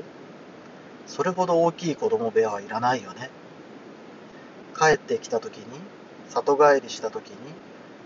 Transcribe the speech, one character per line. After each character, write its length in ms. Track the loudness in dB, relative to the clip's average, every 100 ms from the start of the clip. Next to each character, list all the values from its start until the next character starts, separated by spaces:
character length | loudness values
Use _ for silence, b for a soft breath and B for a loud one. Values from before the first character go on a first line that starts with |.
| -16 -16 -18 -18 -18 -18 -18 -18 -18 -18 -14
そ 160 | -4
れ 80 | -2
ほ 140 | 0 2
ど 160 | 4
大 120 | 4
き 180 | 2 -4
い 60 | -2
子 120 | 0
供 220 | 0 2
部 80 | 2
屋 100 | 2
は 120 | 0
い 80 | -6
ら 100 | -2
な 160 | 0 0
い 80 |
よ 80 | -2
ね。 180 | -12 -12 -14 -20 -20 -18 -18 -18 -18 -18 -18 -18 B B -18 -12 2
帰 140 | 4
っ 40 | 4
て 220 | 2 -4
き 100 | -2
た 120 | -4
時 160 | -4 -14
に、 80 | -14 -14 -16 -18 -20 -20 -6
里 260 | -2 2 8
帰 240 | 8 8
り 80 | 2
し 120 | -6
た 100 | -6
時 200 | -6 -12
に、 40 | -16 -16 -16 -18 -20 -20 -20